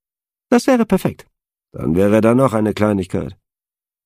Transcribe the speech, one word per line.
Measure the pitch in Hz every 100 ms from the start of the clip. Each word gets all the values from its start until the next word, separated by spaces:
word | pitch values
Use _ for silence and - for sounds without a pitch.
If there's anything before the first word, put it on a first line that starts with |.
| _ _ _ _ -
„Das | 240 -
wäre | 254 220
perfekt.“ | 185 135 - - _ _ _ _
„Dann | - 64
wäre | 82 101 110
da | 110
noch | 123 135
eine | 110 107
Kleinigkeit. | 95 107 101 90 98 67 - _ _ _ _ _ _